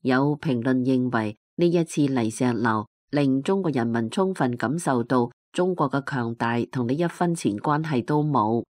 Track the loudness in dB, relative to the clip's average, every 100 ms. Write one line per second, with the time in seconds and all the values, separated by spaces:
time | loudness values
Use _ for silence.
0 | 2 2 2 0 -2 0 2 2 2 2
1 | 2 0 -4 -8 _ 0 2 2 0 0
2 | 0 2 -2 0 0 2 0 0 -4 _
3 | _ 0 2 2 0 0 0 -2 0 -2
4 | -2 0 0 0 -2 0 -2 -2 0 -2
5 | 2 0 0 -6 _ -2 0 0 0 -2
6 | -2 -4 -4 -2 -2 0 -2 -2 -2 0
7 | -2 0 -2 0 -2 -2 0 0 0 -2
8 | 0 0 2 2 2 0 -4